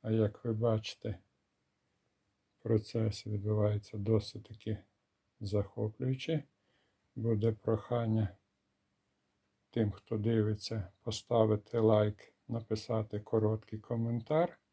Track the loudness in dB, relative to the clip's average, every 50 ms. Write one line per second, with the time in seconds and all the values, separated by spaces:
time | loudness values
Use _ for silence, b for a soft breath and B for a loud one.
0 | -2 0 2 2 2 2 0 -4 _ -4 -2 0 2 2 2 2 -2 -6 -14 _
1 | _ -8 -8 -8 _ _ _ _ _ _ _ _ _ _ _ _ _ _ _ _
2 | _ _ _ _ _ _ _ _ _ _ _ _ _ 2 2 2 2 0 -2 -2
3 | 0 0 -2 -4 -8 -6 -6 -4 -2 0 0 2 2 2 0 -2 -6 -8 -10 -6
4 | 0 2 2 2 2 -2 -12 -14 -14 -14 -20 -12 -6 -6 -6 -6 -8 _ _ _
5 | _ _ _ _ _ _ _ _ -10 -2 -2 -2 -2 -2 -4 -4 -4 -4 -4 _
6 | -4 -2 -2 -4 -2 -4 -4 -4 -4 _ _ _ _ _ _ _ _ _ _ _
7 | _ _ _ -4 -2 0 0 2 2 0 0 0 _ 0 0 0 0 -2 -2 -2
8 | 0 2 2 2 0 0 -4 _ _ _ _ _ _ _ _ _ _ _ _ _
9 | _ _ _ _ _ _ _ _ _ _ _ _ _ _ -2 0 0 0 0 -6
10 | _ -8 -6 -2 0 2 2 2 2 2 0 -4 -6 -8 -6 -6 -6 -8 _ _
11 | _ -8 -8 -8 -4 _ 2 4 4 4 4 0 -2 -4 -2 4 4 6 6 6
12 | 4 2 0 -6 -16 -20 _ _ _ -8 -8 -8 -4 _ -6 -6 -4 -4 -4 -4
13 | -2 -4 -6 -10 -6 0 0 2 2 2 0 0 -6 -10 -14 -14 -8 -6 -4 -2
14 | -2 -2 -2 -4 -2 0 2 2 2 0 -2 _ _ _